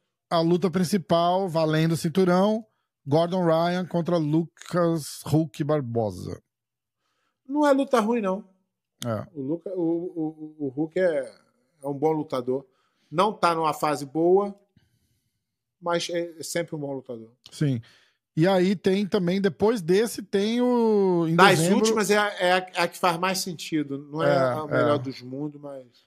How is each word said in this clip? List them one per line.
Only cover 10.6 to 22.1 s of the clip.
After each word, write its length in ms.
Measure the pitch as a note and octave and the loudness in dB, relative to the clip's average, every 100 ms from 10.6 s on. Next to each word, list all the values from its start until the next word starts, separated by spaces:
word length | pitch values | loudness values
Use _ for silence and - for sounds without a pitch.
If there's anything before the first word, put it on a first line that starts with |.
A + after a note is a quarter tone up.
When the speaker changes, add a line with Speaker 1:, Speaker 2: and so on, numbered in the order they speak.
Speaker 2:
o, 60 | C#3+ | -8
o 20 | |
Hulk 280 | B2+ D#3 F#3 | -4 -6 0
é, 340 | F#3 D3 B2 - _ _ _ _ | 0 0 -6 -14 _ _ _ _
é 40 | C#3 | -10
um 80 | |
bom 160 | C#3+ D#3 | -2 0
lutador. 540 | D#3 D3 C3 B2 C3 - _ _ _ _ | 0 -2 -4 -2 -6 -6 _ _ _ _
Não 220 | D3+ G#3 | 0 0
tá 220 | G3+ F3 | 2 0
numa 180 | E3 D#3 | 2 0
fase 320 | D3 D#3 C#3+ | 0 -2 -2
boa, 500 | C#3+ D#3 E3+ F#3+ G3+ G3 _ _ _ _ _ _ _ _ _ _ _ _ | -4 0 4 4 2 -8 _ _ _ _ _ _ _ _ _ _ _ _
mas 300 | F3 E3+ E3+ | -2 -2 -2
é, 240 | E3+ E3+ E3 | -4 -6 -10
é 40 | |
sempre 320 | - F3 E3+ | -8 -6 -6
um 40 | D#3 | -8
bom 120 | C#3 | -8
lutador. 380 | C#3 - A#2 A2+ _ - | -8 -8 -10 -10 _ -20
Speaker 1:
Sim. 300 | - D3+ B2 - _ _ _ _ - | -4 -2 -2 -6 _ _ _ _ 0
E 100 | F3 | 2
aí 300 | F#3+ F3+ G3+ | 4 2 2
tem 300 | G3 F#3+ G3+ | 0 0 0
também, 340 | G#3+ F3 F#3+ | 0 0 0
depois 400 | G3 - G#3 A#3+ | -2 0 0 0
desse, 400 | D#3+ F#3+ A#3 - | 2 2 2 -4
tem 380 | G3+ G3 G#3 A#3+ | -4 -2 0 0
o, 680 | B3 A#3+ A3+ G#3 F#3+ F3 E3 | 2 2 2 2 2 2 2
em 60 | E3 | 6
Speaker 2:
Das 220 | G3 E3 | 6 6
Speaker 1:
dezembro 180 | E3+ G#3+ | 4 4
Speaker 2:
últimas 320 | A3 A3 F#3+ | 2 2 2